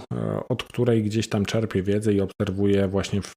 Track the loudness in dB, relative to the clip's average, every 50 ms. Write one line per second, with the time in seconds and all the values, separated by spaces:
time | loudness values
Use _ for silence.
0 | -2 -4 -6 -4 -4 -2 -2 -4 -4 -4 -4 -4 -6 -6 -2 0 2 2 2 2
1 | 2 0 0 -2 -2 -2 0 -2 0 0 0 -2 0 0 0 0 0 0 0 0
2 | 2 2 2 2 2 0 -2 -4 -4 -2 0 0 2 4 4 4 4 2 0 0
3 | -2 -2 -2 -4 -4 -6 -10